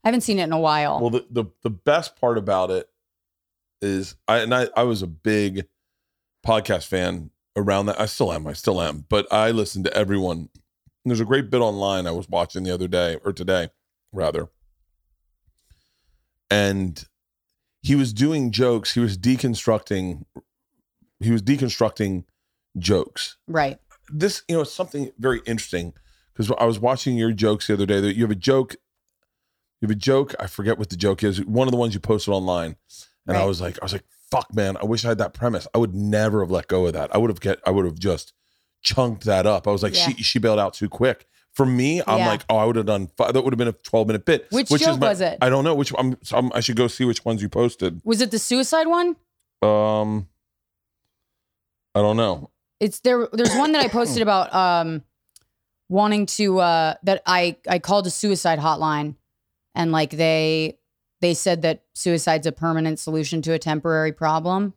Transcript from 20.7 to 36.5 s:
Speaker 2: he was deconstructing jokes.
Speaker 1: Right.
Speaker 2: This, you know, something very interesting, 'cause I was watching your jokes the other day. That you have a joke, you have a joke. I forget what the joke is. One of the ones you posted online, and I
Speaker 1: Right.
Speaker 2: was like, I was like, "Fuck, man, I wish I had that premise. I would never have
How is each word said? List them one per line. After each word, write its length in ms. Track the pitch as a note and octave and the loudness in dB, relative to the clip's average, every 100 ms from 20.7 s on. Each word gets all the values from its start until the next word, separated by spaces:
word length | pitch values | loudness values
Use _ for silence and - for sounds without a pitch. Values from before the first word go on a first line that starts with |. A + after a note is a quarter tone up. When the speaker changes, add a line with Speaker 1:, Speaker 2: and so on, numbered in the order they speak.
| _ _ _ _ _ | _ _ _ _ _
Speaker 2:
he 120 | A2+ | 0
was 100 | A2+ | 2
deconstructing 840 | G2 C#3+ B2+ - A2 - G2+ F#2 - _ _ _ _ F2+ | 2 0 0 0 -2 0 -4 -4 -8 _ _ _ _ -6
jokes. 600 | F2 F#2+ - - - - - | 0 0 0 -8 -10 -12 -4
Speaker 1:
Right. 320 | E3 C#3 C3+ _ _ _ | -2 -2 -4 _ _ _
Speaker 2:
This, 340 | D3+ G3 - - | -2 -2 -2 -2
you 80 | E3 | -2
know, 80 | |
something 480 | C#3+ - F3+ D3 C3+ - | -2 -6 -8 -6 -8 -4
very 240 | B2+ A#2+ - | -2 -2 -4
interesting, 480 | A2+ - F2+ E2+ - _ _ _ - | -6 -4 -6 -6 -12 _ _ _ -4
'cause 160 | G#2 - | -2 2
I 80 | A#2 | 0
was 140 | G#2+ | 2
watching 380 | A#2+ C3 C3+ A#2+ | 0 0 -2 0
your 140 | A2+ | 0
jokes 360 | G#2 G#2+ G#2+ - | 2 0 0 0
the 60 | |
other 120 | G2+ G2 | 0 2
day. 140 | G2+ | 2
That 140 | G2+ G2+ | 2 0
you 80 | |
have 80 | A2+ | 0
a 40 | G2+ | 0
joke, 400 | G#2+ C3 B2+ - _ _ _ _ _ _ _ _ _ _ | 2 2 2 -8 _ _ _ _ _ _ _ _ _ _
you 60 | G#2+ | -2
have 40 | |
a 80 | G#2+ | 0
joke. 360 | C3 C3+ C#3+ - | 2 2 0 -6
I 80 | F2+ | -10
forget 300 | - G#2 G#2 | -4 -2 -2
what 120 | G2+ | -4
the 80 | F2 | -2
joke 260 | G2+ F#2+ | -2 2
is. 200 | G#2 F#2+ | 0 -2
One 240 | F#2+ A2 C3 | 0 0 2
of 40 | |
the 60 | B2 | 2
ones 160 | A#2 | 0
you 60 | G2 | -2
posted 340 | - G#2+ - | -2 -2 0
online, 420 | F#2+ F#2 F2 E2 D2+ _ - - _ - | -2 0 -2 -4 -10 _ -20 -20 _ -4
and 100 | F#2 | 0
I 40 | |
Speaker 1:
Right. 60 | G2 | 0
Speaker 2:
was 140 | E2+ | -2
like, 180 | F2 - | -6 -8
I 40 | F#2+ | -8
was 80 | |
like, 120 | F#2+ _ _ _ | -8 _ _ _
"Fuck, 220 | F2 - | -4 -2
man, 240 | G#2+ G2 F#2+ | -2 -2 -2
I 80 | G#2 | -4
wish 200 | A2+ A#2 | -2 -2
I 40 | |
had 80 | G#2+ | -2
that 140 | G#2+ | -2
premise. 340 | - A#2+ G2+ - | -2 -2 -2 -2
I 40 | A2+ | 0
would 160 | A2+ F#2+ | 0 -2
never 460 | G#2 G#2 G#2+ G#2 | 0 2 2 0
have 100 | F2+ | 0